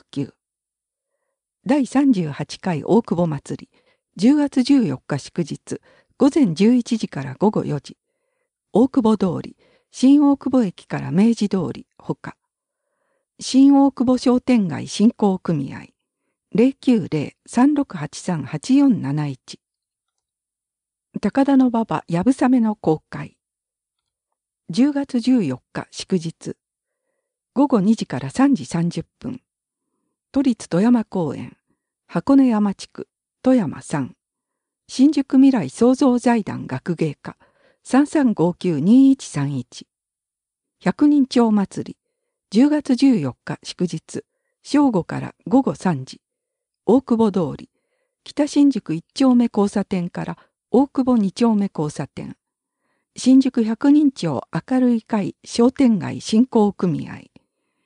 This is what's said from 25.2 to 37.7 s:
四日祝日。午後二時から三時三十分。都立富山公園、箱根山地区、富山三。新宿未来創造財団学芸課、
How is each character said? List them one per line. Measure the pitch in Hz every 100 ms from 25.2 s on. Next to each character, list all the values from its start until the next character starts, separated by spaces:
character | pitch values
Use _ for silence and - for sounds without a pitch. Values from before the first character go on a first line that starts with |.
| 226 254
四 | 160 123 _
日 | - -
祝 | - - 185
日。 | 160 - 165 - _ _ _ _ _ _ _ _ _
午 | - 277
後 | 233
二 | 185
時 | 226
か | - -
ら | 135
三 | - 277
時 | 247 123
三 | 165 170
十 | 165 - _
分。 | - - _ _ _ _ _ _ _ _ _
都 | 269
立 | 277 226 -
富 | 165
山 | 226 247
公 | 214 190 151 110
園、 | - _ _ _ _ _ _
箱 | 170 -
根 | 277 262
山 | 214 208
地 | 190 -
区、 | - - _ _ _
富 | 254 254
山 | 165 -
三。 | - 151 127 - _ _ _ _ _ _ _
新 | - 277
宿 | 302 269 262
未 | 277
来 | 254 135
創 | - 233
造 | 262 285 247
財 | 247 233
団 | 190 123 127
学 | 131 - 170
芸 | 160
課、 | 143 - - _ _ _